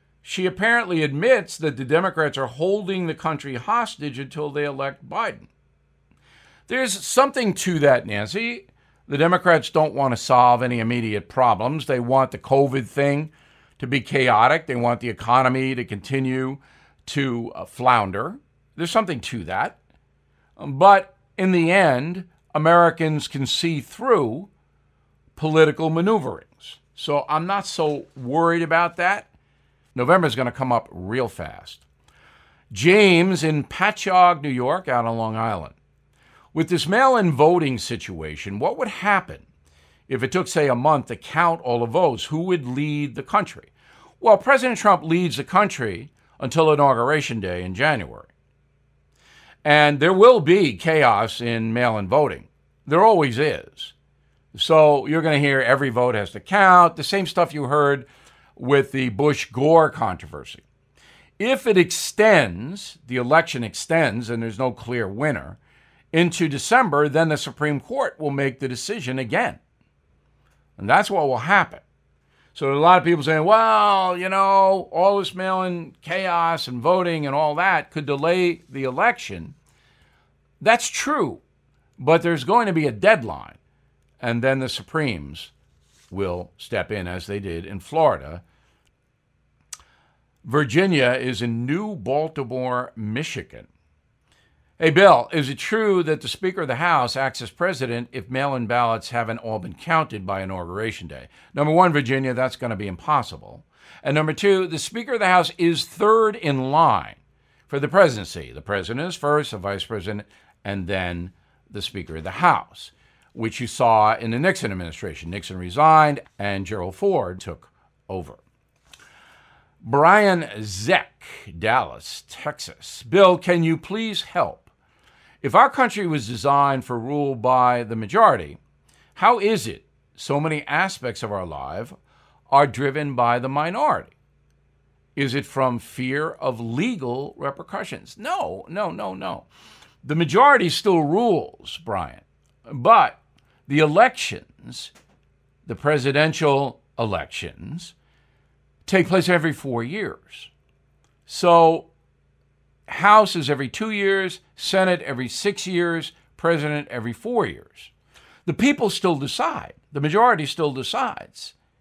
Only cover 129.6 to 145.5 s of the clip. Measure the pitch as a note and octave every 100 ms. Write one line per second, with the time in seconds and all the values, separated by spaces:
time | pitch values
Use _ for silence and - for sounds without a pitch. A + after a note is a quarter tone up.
129.6 | A2+ - _ _ _ - - C#3+ D#3 D3+
130.6 | - D3 F#3+ - B2+ G#2+ A2 G2+ F2+ D2
131.6 | C2+ E2+ C3+ - _ _ _ _ - C#3
132.6 | C#3+ A2+ C#3 C#3 D3 B2+ A#2 B2 B2+ C#3
133.6 | D#3+ G3+ D4+ A#2+ - _ _ _ _ _
134.6 | _ _ _ _ _ - C#3 C3+ - -
135.6 | C3 A#2+ - - B2+ C#3 D#3 - C3+ A#2
136.6 | A#2 B2 A3 A3 C3 B2 C#3+ - C#3 C#3
137.6 | - G3 G3 A#2+ - - A#3+ F#4+ - F#3+
138.6 | - F3+ G3 E3+ F#3+ F#3+ F#3+ - - _
139.6 | - - _ _ - D3+ E3 E3+ C#4+ C4+
140.6 | F3 - G#3 F3 C#3+ F3+ A#3+ F3 - -
141.6 | - - E3 G2+ D2 A#1+ _ _ _ _
142.6 | - C#3+ C3 A3+ C3 - _ _ _ _
143.6 | - C#3+ D#3 D#3+ B3+ - - F2+ - _
144.6 | A2+ B2 - _ _ _ _ _ _